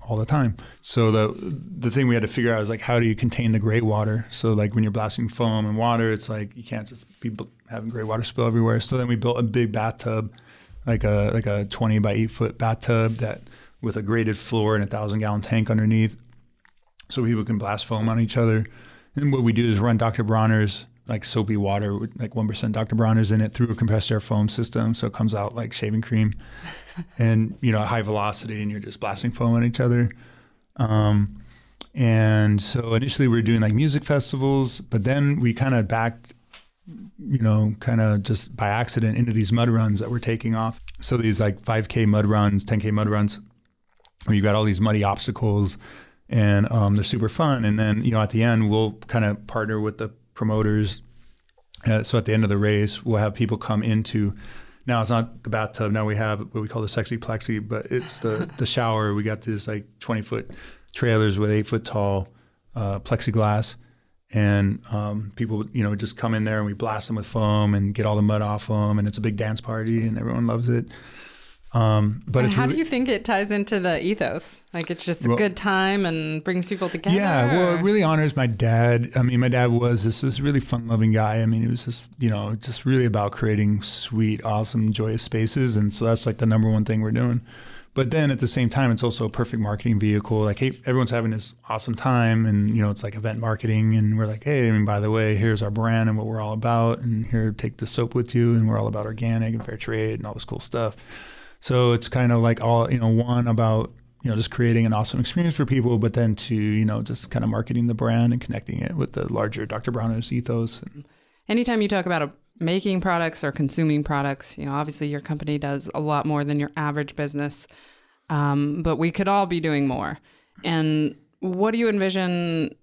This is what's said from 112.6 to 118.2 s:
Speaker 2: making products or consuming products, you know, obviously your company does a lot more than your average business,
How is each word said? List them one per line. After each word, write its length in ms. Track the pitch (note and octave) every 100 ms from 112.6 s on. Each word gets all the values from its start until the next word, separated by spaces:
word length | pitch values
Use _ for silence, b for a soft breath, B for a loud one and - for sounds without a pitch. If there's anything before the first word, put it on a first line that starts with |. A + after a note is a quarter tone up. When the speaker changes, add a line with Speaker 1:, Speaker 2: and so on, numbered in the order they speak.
Speaker 2:
making 380 | E3 F3+ G3+ F#3
products 420 | F#3 E3+ E3 E3
or 80 | D3+
consuming 500 | - C#3+ - D#3+ D3
products, 520 | D3 D3 C#3 C#3 - -
you 80 | D3
know, 60 |
obviously 360 | C#3 D3+ D3 D3
your 120 | C#3+
company 380 | - D3+ D3 D3
does 320 | D3 C#3 -
a 60 | -
lot 240 | D3+ D3 D#3
more 180 | D3+
than 140 | C#3+ D3
your 120 | C#3+ -
average 380 | D3 D3 C#3+ -
business, 500 | D3 D3 D3 C#3+ - B B B B B